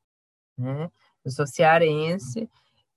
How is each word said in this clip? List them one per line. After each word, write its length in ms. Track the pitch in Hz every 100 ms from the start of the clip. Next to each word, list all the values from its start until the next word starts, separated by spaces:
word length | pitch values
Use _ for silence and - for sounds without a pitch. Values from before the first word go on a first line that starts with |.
| _ _ _ _ _ -
né? 340 | 127 139 170 _ _ _
Eu 80 | 135
sou 160 | 131 143
cearense. 1000 | - 160 165 165 151 160 190 226 170 226 _ _ _ _